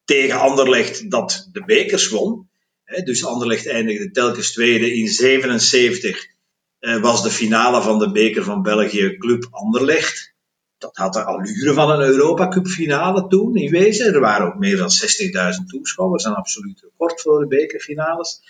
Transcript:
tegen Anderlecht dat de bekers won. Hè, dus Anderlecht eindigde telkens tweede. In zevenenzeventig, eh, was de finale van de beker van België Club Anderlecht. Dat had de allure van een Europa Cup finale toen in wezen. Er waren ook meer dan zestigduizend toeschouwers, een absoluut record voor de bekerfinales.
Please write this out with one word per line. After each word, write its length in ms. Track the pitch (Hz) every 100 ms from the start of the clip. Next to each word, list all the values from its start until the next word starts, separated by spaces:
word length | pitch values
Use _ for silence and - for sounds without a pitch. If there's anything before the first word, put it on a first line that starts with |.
| -
tegen 340 | 139 135 -
Anderlecht 720 | 139 139 131 120 - - 110
dat 380 | 120 92 - -
de 120 | - 185
bekers 440 | 214 190 190 -
won. 420 | 208 190 233 - _ _ _
Hè, 180 | _ 180
dus 240 | 127 117 -
Anderlecht 420 | 120 117 110 -
eindigde 440 | 117 113 104 98
telkens 400 | 127 120 117 101
tweede. 400 | - 117 113 117 120
In 120 | 110
zevenenzeventig, 1160 | - 127 135 131 117 - 127 120 - 107 - - _ _ _ _ _
eh, 180 | 117 113
was 220 | 113 113
de 60 | 110
finale 500 | - 113 113 123 123
van 180 | 107 107
de 120 | 104
beker 320 | 104 110 107
van 180 | 95 101
België 560 | 98 107 101 104 98 92
Club 300 | 117 120 -
Anderlecht. 840 | - 107 120 139 156 - - - _ _ _ _ _
Dat 180 | - -
had 160 | 95
de 100 | 92
allure 500 | - 92 98 107 139
van 160 | 139 151
een 100 | 151 139
Europa 400 | 135 151 170 185
Cup 200 | 185 180
finale 600 | - 160 143 180 196 185
toen 280 | 190 226 226
in 160 | 143
wezen. 420 | 170 208 214 233
Er 60 | 151
waren 280 | 113 104 90
ook 120 | 95
meer 180 | 98 196
dan 120 | 87
zestigduizend 760 | - 107 - 208 95 90 92 92
toeschouwers, 540 | - - - 92 175
een 100 | 110
absoluut 480 | 101 95 113 101 95
record 400 | _ _ 170 165
voor 180 | 156 151
de 80 | 143
bekerfinales. 960 | 135 156 147 - 147 156 170 165 - _